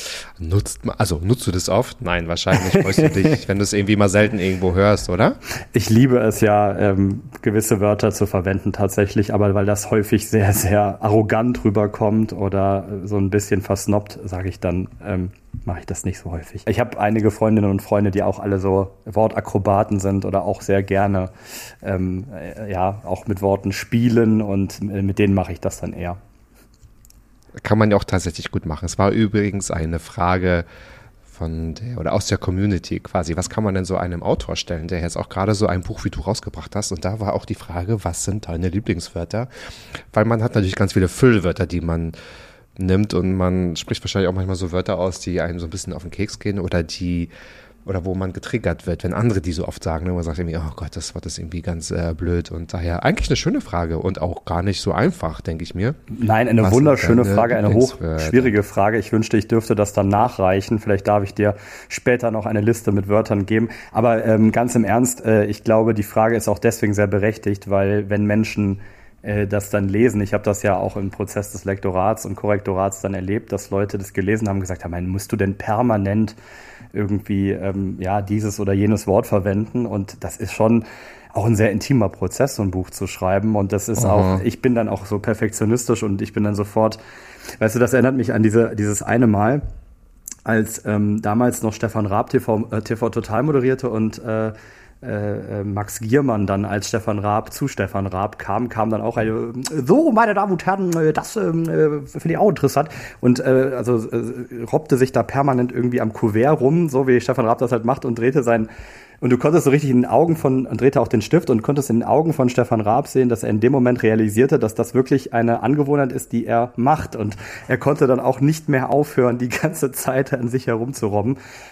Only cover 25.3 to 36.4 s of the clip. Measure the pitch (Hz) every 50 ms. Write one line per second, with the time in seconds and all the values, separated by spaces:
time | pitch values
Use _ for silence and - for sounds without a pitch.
25.3 | 98 95 87 - 87 - - 90 - - 90 87 - - 87 87 87 98 - -
26.3 | _ _ _ _ _ _ _ _ _ _ - - _ - - - _ - - _
27.3 | _ _ _ - - - - - 107 110 107 107 104 98 - - - 90 - 87
28.3 | - - - - - 101 - 82 78 - 90 85 - - 95 98 - 113 110 101
29.3 | 107 104 101 101 92 98 92 - 80 82 80 80 82 82 - - - - 87 87
30.3 | 92 92 90 90 90 85 82 - - - - - - - - - - _ _ -
31.3 | - - 82 80 80 80 80 80 78 - 110 123 123 113 80 82 - 104 - -
32.3 | 101 95 - - 92 92 101 104 98 85 - - 90 90 - - - 95 82 82
33.3 | 82 92 90 - - - 110 101 95 92 92 87 92 87 87 87 87 82 - 95
34.3 | 92 - - - 85 - - - 90 80 78 85 90 85 85 82 80 85 87 -
35.3 | - 90 95 104 107 95 107 85 87 90 - - 110 - - 80 - 71 71 95
36.3 | 110 -